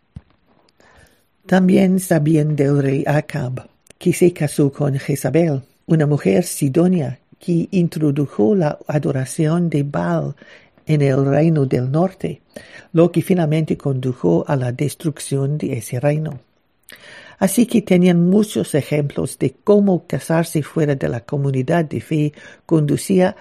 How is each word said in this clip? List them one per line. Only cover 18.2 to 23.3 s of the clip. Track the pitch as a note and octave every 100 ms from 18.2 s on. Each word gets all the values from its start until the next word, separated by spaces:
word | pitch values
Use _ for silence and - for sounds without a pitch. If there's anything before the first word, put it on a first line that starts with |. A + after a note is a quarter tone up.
| F3
muchos | G3+ G#3 - -
ejemplos | D3 - D3+ C#3+ - D#3 -
de | C#3+ - -
cómo | G#3 G3+ E3+ -
casarse | C#3+ - E3 E3 D#3+
fuera | - E3 D3 C#3
de | D#3
la | A#2+
comunidad | - D3 C#3 C3 B2+ E3+
de | D3+ A#2
fe | - D#3 D3+ - - - -
conducía | D#3+ D3 D3 - F#3 F#3